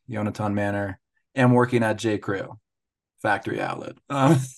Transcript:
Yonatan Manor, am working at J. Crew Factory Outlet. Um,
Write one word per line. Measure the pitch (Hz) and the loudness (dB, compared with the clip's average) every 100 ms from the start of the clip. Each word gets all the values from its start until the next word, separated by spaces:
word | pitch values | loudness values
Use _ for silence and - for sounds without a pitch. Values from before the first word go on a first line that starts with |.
| - | -10
Yonatan | 107 104 101 104 | -6 -6 -4 -4
Manor, | 101 101 101 98 95 _ _ _ 135 | -2 -2 -2 -6 -10 _ _ _ 2
am | 123 | 4
working | 123 123 123 | 6 4 2
at | 110 104 | 0 0
J. | 113 104 | -2 -2
Crew | - 95 87 95 _ _ _ _ _ _ | -4 -6 -8 -14 _ _ _ _ _ _
Factory | 107 101 107 104 | -2 -2 -4 -6
Outlet. | 90 - - - - | -6 -8 -12 -16 -6
Um, | 139 135 143 - | 2 4 4 0